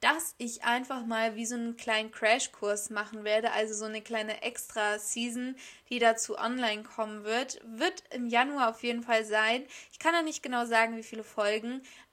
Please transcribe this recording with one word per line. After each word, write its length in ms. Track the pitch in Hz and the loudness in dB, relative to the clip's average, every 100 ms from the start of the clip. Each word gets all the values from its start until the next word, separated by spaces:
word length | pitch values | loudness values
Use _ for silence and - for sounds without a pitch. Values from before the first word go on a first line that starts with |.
dass 340 | 247 311 - - | 2 2 -2 -8
ich 260 | 240 - - | -8 -4 0
einfach 400 | 247 254 262 226 | 0 0 -6 -2
mal 320 | 226 226 214 | 0 0 0
wie 80 | 226 | -4
so 100 | 240 | -4
einen 220 | 233 233 | -6 -6
kleinen 340 | 233 220 220 | 0 0 0
Crashkurs 760 | - 220 254 - - 202 208 - | 0 4 4 2 -2 -2 -2 -2
machen 340 | 214 208 220 | -6 -6 -6
werde. 300 | 214 214 226 | 2 2 2
Also 200 | - 220 | 2 0
so 120 | 214 214 | -2 -6
eine 160 | 220 | -8
kleine 400 | 208 226 214 214 | -4 -4 -4 -4
Extra-Season, 1120 | 240 240 - 226 208 208 - 240 240 233 254 262 - - _ | -6 -8 -6 0 0 0 -4 -4 -4 -4 -6 -8 -14 -20 _
die 100 | 247 | 4
dazu 380 | 233 226 - - | 6 6 0 -2
online 460 | 226 254 233 208 | -2 0 0 -2
kommen 400 | 220 - 214 214 | -6 -6 -6 -4
wird. 380 | 208 233 262 - | -2 0 0 -8
Wird 400 | 226 220 349 349 - | -12 -2 0 0 -8
im 180 | 254 240 | -6 2
Januar 440 | 233 269 285 233 | 4 4 2 0
auf 120 | 226 | 0
jeden 200 | 240 233 | -4 -4
Fall 200 | 233 226 | 2 2
sein. 400 | 214 214 220 247 - - - | 4 2 4 2 -4 -16 -20
Ich 60 | - | -2
kann 140 | 320 | 2
noch 100 | 339 | 2
nicht 200 | 311 - | 0 -4
genau 220 | 269 247 240 | -4 -2 2
sagen, 320 | 226 226 226 | 4 4 0
wie 60 | |
viele 200 | 220 226 | -10 -12
Folgen. 580 | 214 - 208 220 226 262 - - - | -8 0 2 0 -2 -8 -10 -20 -20